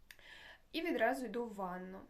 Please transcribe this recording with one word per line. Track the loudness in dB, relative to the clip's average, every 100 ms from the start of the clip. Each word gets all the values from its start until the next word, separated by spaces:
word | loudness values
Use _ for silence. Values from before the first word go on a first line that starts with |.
| -18 -18 -16 -16 -16 -18 -6
І | 0
відразу | 2 6 6 4
йду | 0 0 -2
в |
ванну. | -2 -4 -4 -6 -10 -14